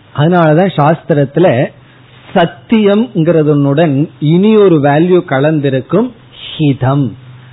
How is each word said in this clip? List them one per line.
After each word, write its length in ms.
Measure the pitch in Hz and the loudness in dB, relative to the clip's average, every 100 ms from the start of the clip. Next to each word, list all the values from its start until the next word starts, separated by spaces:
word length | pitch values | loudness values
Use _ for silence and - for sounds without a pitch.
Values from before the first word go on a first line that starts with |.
| _ | _
அதனாலதான் 600 | - 151 180 160 151 190 | -4 0 2 2 2 0
சாஸ்திரத்துல 720 | - 143 165 - 151 139 160 180 120 185 - - - - - - | 0 -2 -2 -2 -2 -2 0 0 0 -4 -8 -20 -20 -20 -20 -6
சத்தியம்ங்கிறதுனுடன் 1700 | 196 170 - - 220 202 202 247 185 160 165 151 147 139 139 170 135 160 - 147 | -2 -2 -4 -4 0 0 0 -2 -2 0 0 2 0 0 0 0 0 -4 -4 0
இனி 260 | 175 208 214 | 2 2 4
ஒரு 220 | 196 160 | 4 2
வேல்யூ 380 | 143 143 180 180 175 | 2 0 2 0 0
கலந்திருக்கும், 840 | 135 147 156 139 131 123 180 247 - - - | -2 -2 -2 -2 -4 -2 -2 -4 -8 -20 -20
ஹிதம். 640 | - - 151 127 127 143 127 95 - - - | -14 -4 -2 -2 -2 -2 -2 -8 -20 -20 -20